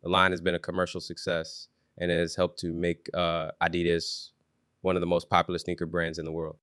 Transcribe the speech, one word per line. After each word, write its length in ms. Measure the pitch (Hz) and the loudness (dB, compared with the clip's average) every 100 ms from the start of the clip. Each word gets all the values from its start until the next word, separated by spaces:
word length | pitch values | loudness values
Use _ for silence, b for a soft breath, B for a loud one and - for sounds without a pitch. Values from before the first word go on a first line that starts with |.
The 40 | 87 | 2
line 220 | 92 92 | 6 6
has 100 | 90 | 4
been 140 | 87 | 0
a 60 | 85 | -2
commercial 400 | - 90 90 90 | -2 -2 -2 -2
success 680 | - 85 - 85 80 - - _ _ - | -8 -8 -2 -2 -4 -12 -18 _ _ -6
and 140 | 87 | 0
has 240 | 82 85 - | 2 0 0
helped 240 | 90 - | -2 0
to 120 | 87 | -6
make, 380 | 82 87 85 - | -2 0 -2 -4
uh, 380 | - 87 85 80 - | -2 0 0 -2 0
Adidas 720 | 85 87 85 85 - - - _ _ _ _ _ | 0 2 2 2 0 -8 -12 _ _ _ _ _
one 140 | 92 92 | 0 0
of 40 | |
the 60 | 90 | 2
most 200 | 87 - | 0 4
popular 300 | 90 85 87 | 2 2 -2
sneaker 260 | - 87 | -4 -4
brands 360 | 82 87 80 80 | -2 -2 -2 -4
in 40 | |
the 60 | 78 | -6
world. 280 | 80 80 78 | -6 -6 -10